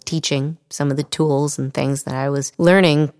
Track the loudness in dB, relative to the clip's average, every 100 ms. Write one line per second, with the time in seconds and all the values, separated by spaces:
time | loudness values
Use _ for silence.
0 | -6 -6 -2 -4 -4 -8 _ -4 -2 -2
1 | -4 -2 0 0 -2 -4 -6 -4 -2 -4
2 | -6 -4 -2 -4 -4 0 4 6 6 4
3 | 2 -2